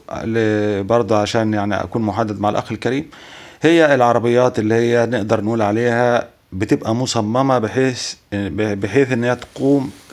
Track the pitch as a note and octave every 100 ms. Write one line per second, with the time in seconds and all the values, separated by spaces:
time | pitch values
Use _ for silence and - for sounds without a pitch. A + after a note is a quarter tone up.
0 | - - A2+ A2+ A2 G#2+ G#2 G2+ G2 A#2
1 | G#2 G#2+ G#2 A#2 A2 G#2+ G2+ F#2+ F#2 A#2+
2 | G#2+ G2+ G#2+ G2 G#2 G2+ - A2 A#2 C3+
3 | D#3+ - - - - - D3+ E3+ D3+ C3+
4 | A#2+ A#2+ A#2 A#2+ B2 B2 G#2+ A2+ A#2 A#2+
5 | A#2 A#2 G2+ A2 G#2 A#2 G#2 G#2+ A#2+ A#2
6 | B2 A#2+ - _ _ F#2 G#2 - G#2 A2+
7 | B2+ A#2 G#2+ B2 C3+ B2+ G#2+ A#2+ C3 A#2+
8 | - - _ G2+ G2 D#2 G#2+ G2+ G2+ A#2+
9 | B2+ B2 A#2+ B2 - - C3+ C#3+ A#2+ -
10 | -